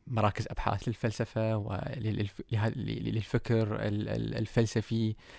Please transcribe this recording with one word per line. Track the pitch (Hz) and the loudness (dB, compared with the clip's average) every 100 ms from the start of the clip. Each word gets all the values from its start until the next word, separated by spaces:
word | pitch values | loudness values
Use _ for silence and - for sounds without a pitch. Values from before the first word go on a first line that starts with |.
| - | -4
مراكز | 113 101 - - | 2 2 2 -4
أبحاث | - 107 104 - | -2 0 0 -2
للفلسفة | 113 117 - 113 113 110 110 | -2 -2 0 -2 0 0 0
وللف-، | 107 98 - 117 110 107 101 - - | 0 -4 -4 -2 -2 0 -2 -4 -2
لها-، | 107 110 | 0 2
ل-، | - | 0
ل-، | 107 113 110 | -4 -2 -2
للفكر | 107 - 117 - 113 107 107 | -2 0 -2 2 2 2 0
ال-، | 107 104 104 | 0 0 0
ال-، | 113 110 113 | -2 -2 -2
الفلسفي، | 110 123 113 113 - 113 110 - - | 0 2 4 2 0 0 0 -2 -10